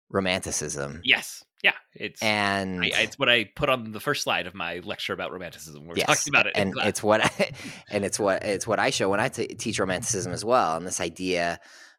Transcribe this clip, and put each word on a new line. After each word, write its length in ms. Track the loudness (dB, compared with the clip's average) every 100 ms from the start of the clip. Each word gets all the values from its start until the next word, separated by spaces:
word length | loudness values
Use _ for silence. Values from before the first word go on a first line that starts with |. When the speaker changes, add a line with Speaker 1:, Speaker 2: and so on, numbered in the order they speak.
| _
Speaker 1:
romanticism. 920 | 0 2 0 -2 -4 -4 -4 -6 -4
Speaker 2:
Yes. 400 | 2 2 0 -14 -20 _
Yeah. 100 | -2 -2 -8
It's, 280 | -10 -10 -2
Speaker 1:
And 640 | 0 2 2 2 0 -2
Speaker 2:
I, 160 | 0 2
I, 20 |
it's 160 | 0 2
what 100 | 4
I 160 | 4 2 -2
put 140 | 0
on 220 | 0 -2
the 80 | -6
first 240 | -4 -2
slide 240 | -2 -2 -4
of 80 | -6
my 240 | -6 -6
lecture 340 | -8 -8 -6
about 180 | -4 -6
romanticism. 540 | -8 -12 -12 -16 -16 -6
We're 100 | 0
Speaker 1:
Yes, 100 | 2
Speaker 2:
talking 240 | 2 4
about 140 | 2 4
it 80 | 2
in 40 |
Speaker 1:
and 100 | 0
Speaker 2:
class. 140 | 0 -2
Speaker 1:
it's 160 | 2
what 200 | 4 4
I, 280 | 4 2 -2 -4 -12
<laughs> 200 | -14 -4
and 120 | -2
it's 160 | 0 0
what, 240 | 2 2
it's 220 | 0 -2 0
what 120 | 2
I 100 | 2
show 200 | 2 2
when 100 | 2
I 100 | 2
t-, 180 | -2 -6
teach 320 | -4 -4 0
romanticism 520 | 0 0 0 -2 -2
as 100 | -4
well, 320 | 2 4 4 0
and 80 | -2
this 120 | -4
idea 580 | -4 -2 0 2 0 -2 -10 -20 -20